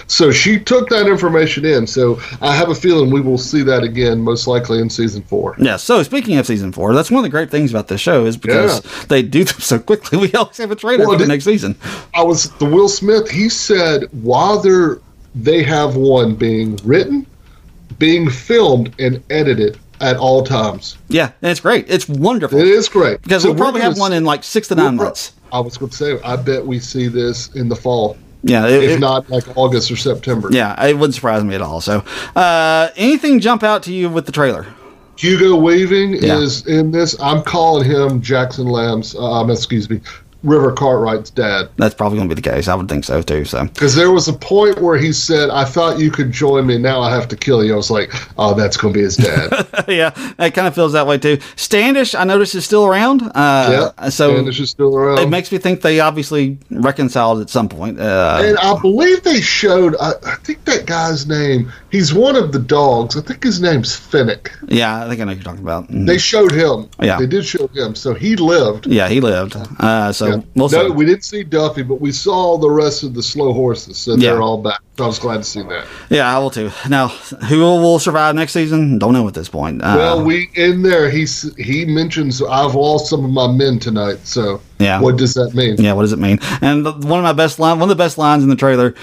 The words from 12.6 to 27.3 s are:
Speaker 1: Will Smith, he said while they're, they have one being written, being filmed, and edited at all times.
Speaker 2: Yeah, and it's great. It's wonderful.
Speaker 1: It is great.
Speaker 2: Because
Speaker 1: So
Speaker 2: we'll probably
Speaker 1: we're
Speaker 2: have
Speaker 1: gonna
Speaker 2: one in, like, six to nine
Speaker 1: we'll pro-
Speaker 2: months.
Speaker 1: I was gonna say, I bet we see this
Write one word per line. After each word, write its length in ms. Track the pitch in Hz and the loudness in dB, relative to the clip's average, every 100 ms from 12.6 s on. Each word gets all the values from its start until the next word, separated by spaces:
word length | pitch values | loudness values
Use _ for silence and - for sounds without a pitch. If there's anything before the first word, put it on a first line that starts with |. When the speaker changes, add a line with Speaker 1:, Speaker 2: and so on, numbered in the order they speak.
| 147 | 2
Speaker 1:
Will 240 | 175 202 | 4 4
Smith, 400 | - 196 220 220 | 2 2 2 2
he 180 | 165 226 | -2 -2
said 580 | - - 190 165 147 - 123 | -2 0 2 2 0 -4 -6
while 360 | 113 131 185 202 | 0 2 2 2
they're, 380 | 190 185 160 - - - - 123 | 4 4 2 -2 -12 -20 -16 -4
they 260 | 131 165 | 0 2
have 340 | 139 151 147 131 | 2 0 0 2
one 380 | 135 131 113 | 2 4 2
being 460 | 107 117 110 110 101 | 0 -2 0 -2 -4
written, 440 | 104 131 123 139 - - - - - - - - | 2 2 2 -2 -6 -16 -20 -20 -20 -20 -12 -2
being 300 | 156 170 156 | 2 2 0
filmed, 600 | 127 - 233 175 123 113 - | -2 0 4 4 2 0 -2
and 220 | 127 127 - | -4 -4 -4
edited 480 | 156 139 110 104 - - - | 0 0 2 0 -4 -16 -4
at 140 | 139 127 | -2 0
all 260 | 131 131 | 2 2
times. 540 | 131 123 107 95 - - - | 2 -2 -2 -6 -14 -18 -4
Speaker 2:
Yeah, 200 | 160 135 - | -2 -2 -4
and 100 | 175 | -4
it's 80 | 170 | -2
great. 260 | 202 240 - | 0 0 0
It's 180 | 180 - | -2 -2
wonderful. 480 | 139 175 240 135 139 | -2 0 0 0 2
Speaker 1:
It 100 | 180 | 4
is 200 | 214 220 | 4 2
great. 340 | 196 135 104 | 2 2 0
Speaker 2:
Because 220 | - 185 | -2 0
Speaker 1:
So 60 | 180 | 0
Speaker 2:
we'll 80 | 156 | 0
probably 240 | 269 233 | 0 0
Speaker 1:
we're 40 | 233 | -2
Speaker 2:
have 80 | |
Speaker 1:
gonna 80 | 196 | 0
Speaker 2:
one 120 | 196 | -2
in, 120 | 170 160 | 0 0
like, 180 | 147 | -2
six 240 | - 185 - | -2 -4 -2
to 60 | 165 | 0
nine 100 | 147 | 2
Speaker 1:
we'll 60 | 120 | 0
pro- 80 | 95 | -4
Speaker 2:
months. 240 | - - _ - | -6 -14 _ -8
Speaker 1:
I 80 | 123 | -6
was 180 | 120 - | -6 -8
gonna 140 | 135 | -10
say, 260 | - 147 131 | -6 -6 -4
I 120 | 120 127 | -4 -6
bet 280 | 123 131 131 | -6 -6 -6
we 140 | 123 | -8
see 280 | - 131 123 | -6 -6 -4
this 420 | 120 120 | -2 -4